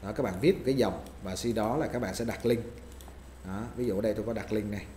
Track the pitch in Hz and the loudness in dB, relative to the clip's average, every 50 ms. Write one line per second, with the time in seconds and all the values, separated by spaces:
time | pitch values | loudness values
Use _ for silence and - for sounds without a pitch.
0 | - 98 107 - 135 107 92 92 110 165 196 - - 131 135 131 113 101 90 - | -4 -4 -2 0 0 0 0 4 6 6 6 6 4 2 4 6 4 4 4 -2
1 | - - - - - 95 92 92 - 117 117 110 107 110 123 147 156 - - 120 | -8 -10 -12 -10 -6 -6 -4 -2 0 0 2 2 2 2 2 2 0 0 0 0
2 | 120 95 95 - 120 117 104 - - 120 117 110 110 - - - - - - - | -2 0 -2 -2 -2 -2 -2 0 4 4 4 4 2 -4 -10 -12 -14 -14 -14 -14
3 | - - - - - - - - - 90 95 101 113 120 - 117 123 120 95 95 | -14 -14 -14 -16 -16 -16 -16 -12 -10 -6 -6 -6 -6 -6 -4 -2 0 2 2 2
4 | 110 110 104 110 104 110 117 110 95 - 110 107 104 104 104 101 - - - | 2 2 2 2 0 -2 -2 -2 -2 0 0 0 0 0 -2 -4 -6 -8 -12